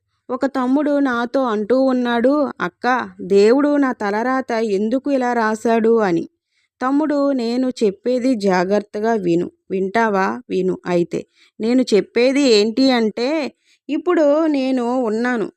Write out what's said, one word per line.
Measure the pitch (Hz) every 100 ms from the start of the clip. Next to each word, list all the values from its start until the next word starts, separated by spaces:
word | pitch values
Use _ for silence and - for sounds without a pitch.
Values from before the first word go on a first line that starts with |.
| _ _ -
ఒక | 247 269
తమ్ముడు | 269 254 277 294 285
నాతో | 277 233 240 269
అంటూ | 254 214 208 262
ఉన్నాడు, | 269 254 240 240 247 294 254 -
"అక్క, | 175 - 240 254 208 185
దేవుడు | 185 196 214 269 294 285
నా | 269
తలరాత | - 208 208 240 262 254
ఎందుకు | 226 226 190 220 262 285
ఇలా | 269 247
రాశాడు?" | 240 214 220 240 226 220 226
అని. | 202 165 - _ _ _ _ -
తమ్ముడు, | 254 285 302 294 277
నేను | 269 233 247 262 -
చెప్పేది | 214 196 240 254 254 233
జాగ్రత్తగా | 196 185 180 208 - 214 220
విను. | 226 175 170 - - -
వింటావా? | 190 190 226 226 196 196 240 -
విను. | 185 185 180 180
అయితే | 175 170 - - _ _ -
నేను | 220 254
చెప్పేది | 254 196 185 233 254 277
ఏంటి | 277 214 214 220 269
అంటే, | 247 220 233 247 320 247 - _ _ -
ఇప్పుడు | 302 359 330 294 294 330
నేను | 277 262 262 233 254
ఉన్నాను, | 226 220 247 240 -